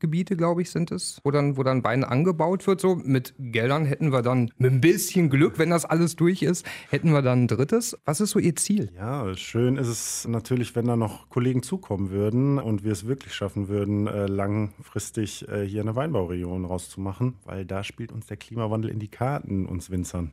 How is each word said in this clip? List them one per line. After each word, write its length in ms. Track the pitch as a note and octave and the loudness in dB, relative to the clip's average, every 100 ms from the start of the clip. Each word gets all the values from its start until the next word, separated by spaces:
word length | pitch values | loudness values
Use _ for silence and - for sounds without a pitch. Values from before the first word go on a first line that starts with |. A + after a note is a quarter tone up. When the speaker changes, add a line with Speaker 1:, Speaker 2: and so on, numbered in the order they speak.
Speaker 1:
Gebiete, 360 | E3 D#3+ F#3 F#3 | -2 -2 -2 0
glaube 240 | E3+ F3 | 0 0
ich, 100 | F3 | -2
sind 200 | E3 E3 | -2 -4
es, 300 | F#3 - - | -4 -8 -4
wo 80 | - | 0
dann, 260 | C#3+ C#3+ C#3 | 2 2 2
wo 60 | |
dann 220 | C3 C3 | 2 2
Wein 180 | G#2+ B2 | 2 2
angebaut 640 | C3 B2 F3 E3 D#3+ F#3 - | 2 2 2 2 2 2 2
wird, 140 | F#3 | 2
so 160 | F#3 F3 | 2 0
mit 360 | B2+ C3 B2+ - | 2 0 0 -10
Geldern 480 | C3 A2+ A#2+ C#3+ D3+ | -4 0 2 2 0
hätten 260 | C#3 D#3+ | 2 2
wir 100 | C3 | 2
dann 280 | A#2+ B2+ A#2+ - | 2 2 0 2
mit 140 | B2+ | 4
ein 80 | C3 | 6
bisschen 500 | D#3+ G3 - F#3+ E3 | 6 4 2 2 4
Glück, 280 | C3+ E3 - | 6 4 4
wenn 120 | D#3+ | 2
das 140 | E3+ | 2
alles 320 | - E3 E3+ - | 2 2 2 4
durch 260 | E3+ F#3 | 2 2
ist, 240 | - F3 - - - | 0 -2 -4 -14 -4
hätten 220 | D3+ E3 | 0 4
wir 100 | D3 | 4
dann 220 | C3 B2 | 4 4
ein 40 | A#2+ | 4
drittes. 480 | A2 C#3+ A3+ A#3 - | 2 2 2 0 -6
Was 160 | - D3+ | -4 0
ist 120 | G#3+ | 2
so 80 | G#3 | 2
Ihr 160 | F3 - | 2 0
Ziel? 340 | - G#3 A2+ E2+ | 0 0 0 -6
Speaker 2:
Ja, 400 | G#2 C#3+ G#2 F#2 | -6 -4 -4 -6
schön 400 | - A2+ B2 C#3 | -4 2 2 2
ist 100 | A#2+ | 0
es 400 | A2+ - - - | -2 -6 -6 -4
natürlich, 480 | A#2 - B2+ A#2 | -4 -2 -2 -2
wenn 120 | - A#2 | -2 0
da 100 | A#2 | 2
noch 320 | A2 - - | 0 -4 -6
Kollegen 340 | - B2 B2+ | -2 0 0
zukommen 480 | - F#3+ - G2 G2 | -2 -8 -4 -4 -2
würden 480 | G2 G#2 A#2 C#3 C#3 | 0 2 2 2 2
und 260 | A2+ G#2+ | 0 -2
wir 60 | G#2 | 0
es 160 | G2+ G#2+ | -4 -4
wirklich 280 | C#3 - | -6 -6
schaffen 340 | - G2+ - G2 | -6 -4 -4 -2
würden, 380 | G2+ G2+ G#2 G#2 | -2 0 0 0
äh, 200 | G#2 G2+ | 0 -2
langfristig, 1200 | G2 G2 G#2 G#2 - - G#2+ - - G2+ - - | 0 0 -2 -2 -6 -10 -8 -6 -6 -6 -6 -8
äh, 160 | G#2 | -6
hier 200 | G2+ G#2 | -4 -4
eine 120 | G#2 | -4
Weinbauregion 680 | A2 D#3 C3 F2 F2+ F2+ F#2 | -2 -2 -2 -2 -4 -4 -6
rauszumachen, 720 | F2+ F2+ - - F#2+ G2 B2 B2+ | -4 -6 -8 -8 -8 -2 -4 -4
weil 220 | - F#2+ F#2 | -12 -10 -8
da 180 | F#2+ | -8
spielt 280 | G2+ - A#2 | -8 -10 -12
uns 140 | A2+ - | -12 -12
der 120 | G#2 | -14
Klimawandel 520 | - A2+ A2 A2 A2 | -10 -6 -2 -2 -2
in 80 | A2 | -6
die 100 | G#2 | -8
Karten, 580 | - B2 C#3+ - F#2+ F2+ | -4 -4 -4 -4 -4 -2
uns 240 | F2+ - | -6 -6
Winzern. 420 | F#2 F2 F2+ E2 | -6 -4 -6 -8